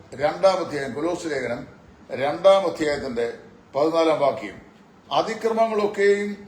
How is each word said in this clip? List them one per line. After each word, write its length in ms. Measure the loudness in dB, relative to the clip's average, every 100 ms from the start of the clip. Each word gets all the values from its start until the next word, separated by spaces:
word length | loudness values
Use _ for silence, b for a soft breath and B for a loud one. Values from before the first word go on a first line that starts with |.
| -16
രണ്ടാം 520 | -4 -2 2 2 2 -2
അധ്യായം, 280 | -6 -6
കൊലോസ് 320 | -4 -4 -4 -4
ലേഖനം 400 | -4 -4 -6 -10 -20 -20 -20 -12
രണ്ടാം 560 | -4 -4 4 6 6 4
അധ്യായത്തിന്റെ 640 | -2 -2 -2 -4 -4 -4 -6 -16 -20 -8 0
പതിനാലാം 440 | 2 2 2 2
വാക്യം, 420 | 0 0 -8 -14 -20 -20 -20 -20 -4
"അതിക്രമങ്ങളൊക്കെയും 1200 | -2 0 -2 -2 2 2 2 -2 2 2 2 0 -8